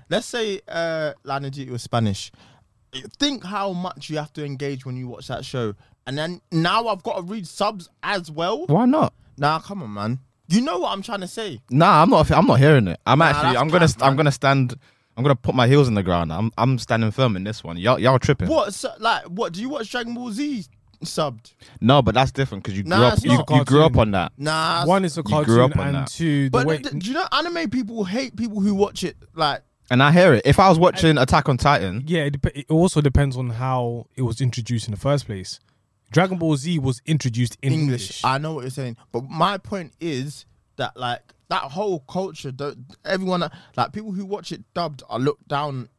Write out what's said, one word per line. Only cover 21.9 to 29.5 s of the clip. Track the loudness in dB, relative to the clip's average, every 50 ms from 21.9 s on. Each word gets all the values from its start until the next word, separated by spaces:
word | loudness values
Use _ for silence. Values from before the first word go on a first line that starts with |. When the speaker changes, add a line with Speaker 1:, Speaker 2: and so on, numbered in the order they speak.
| 6 6
Speaker 2:
but | 4 4 4
that's | 2 2 2 0
different | -4 -4 -4 -6 -10 -10
'cause | -8 -6
you | -6 -4
Speaker 1:
Nah, | 0 2
Speaker 2:
grew | 4 4
up, | 4 4
Speaker 1:
it's | 2 2
Speaker 2:
you, | 2
Speaker 1:
not. | 2 2 2 2
Speaker 2:
you | 2 2 4
grew | 4 4 6 6
up | 6 4
Speaker 3:
Cartoon. | 4
Speaker 2:
on | 2 2
that. | 2 -2 -2 -4 -6
Speaker 1:
Nah, | -6 -4 -4 -2 -2 -2 -2 -2 0 2
Speaker 3:
One | 2 2 2 2
is | 0 -4
a | -4
Speaker 2:
You | -4
grew | -2
Speaker 3:
cartoon, | 0 0 2 4 6 6 6 4
Speaker 2:
up | 2
on | 0 -2
Speaker 3:
and | -2 -4
Speaker 2:
that. | -4 -6 -6
Speaker 3:
two, | -6 -4 -2 0 0 0 0
the | 0
Speaker 1:
But | 0 0 0
Speaker 3:
way | 0 -2 -2
Speaker 1:
d-, | -4 -8 -8 -8
do | -6
you | -6 -4
know | -4 -4 -2
anime | -2 -2 -2 -2 -4 -6 -6 -4
people | -4 -4 -6 -4 -6 -6 -6
hate | -4 -4 -4 -6 -6 -6
people | -6 -6 -4 -2 0
who | 0 2 2
watch | 2 0 0 -2 -4 -6
it, | -8 -8 -10 -18 -10 -4
like | -2 -2 0